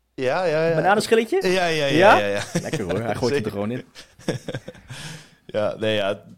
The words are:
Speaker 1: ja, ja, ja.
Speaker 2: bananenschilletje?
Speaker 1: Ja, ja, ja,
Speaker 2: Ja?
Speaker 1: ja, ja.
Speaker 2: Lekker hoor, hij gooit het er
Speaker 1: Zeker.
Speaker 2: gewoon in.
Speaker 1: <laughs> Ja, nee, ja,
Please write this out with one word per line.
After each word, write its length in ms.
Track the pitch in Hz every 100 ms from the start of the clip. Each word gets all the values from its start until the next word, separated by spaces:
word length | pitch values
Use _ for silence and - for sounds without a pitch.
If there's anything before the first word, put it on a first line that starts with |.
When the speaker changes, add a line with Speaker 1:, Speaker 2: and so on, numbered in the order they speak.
| _
Speaker 1:
ja, 300 | - 127 160
ja, 220 | 180 156 160
ja. 80 |
Speaker 2:
bananenschilletje? 640 | 156 175 214 - 226 233 381 190
Speaker 1:
Ja, 180 | 185 175
ja, 0 |
ja, 200 | 160 139
Speaker 2:
Ja? 320 | 147 196 -
Speaker 1:
ja, 80 | 101
ja. 160 | 101 - 175
Speaker 2:
Lekker 200 | 143 120
hoor, 160 | 95 101
hij 140 | 113
gooit 60 | 104
het 20 |
er 60 | 127
Speaker 1:
Zeker. 160 | 143 104
Speaker 2:
gewoon 200 | 101 104
in. 140 | 131 - - - -
Speaker 1:
<laughs> 400 | - 117 - - - - - - - 160 - _ -
Ja, 300 | 107 104 -
nee, 160 | 110
ja, 280 | 107 98 101 -